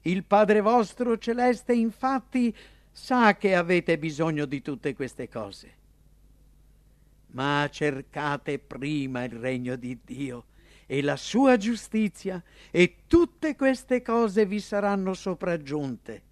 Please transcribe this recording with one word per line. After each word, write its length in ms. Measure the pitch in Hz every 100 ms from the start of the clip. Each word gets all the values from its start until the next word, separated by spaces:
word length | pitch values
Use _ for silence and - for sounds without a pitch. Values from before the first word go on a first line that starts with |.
Il 240 | 160 180 -
Padre 340 | 202 208 214
vostro 580 | 202 247 208 - 247 226
celeste, 560 | - 240 247 240 -
infatti, 800 | 240 226 - 262 262 - 254 240 - - _ _
sa 460 | - - 254 220 196
che 180 | 202 185
avete 440 | 170 175 - 165
bisogno 460 | 160 147 165 151 147
di 160 | 139
tutte 340 | 139 135 147 -
queste 340 | 131 - 123
cose. 480 | 117 101 - - _ _ _ _ _ _ _ _ _ _ _ _ _ _ _ _
Ma 420 | 127 139 143 147
cercate 840 | - 147 135 135 147 147 143 - 139
prima 680 | _ 131 139 151 135 127
il 80 | 123
regno 440 | 113 127 127 123 127
di 240 | 123 127
Dio 420 | - 123 139 120 - _ _ - _
e 160 | 135
la 140 | 143 143
sua 400 | - 220 269 247
giustizia, 880 | 208 233 - 220 208 - 196 185 - - -
e 320 | 165 175 _ _
tutte 500 | 339 339 _ 311 277
queste 460 | 269 254 - 247
cose 460 | 247 233 226 190 202
vi 120 | 208
saranno 540 | - 202 202 202 190
sopraggiunte. 1080 | 185 196 175 185 170 139 151 139 113 - 107 _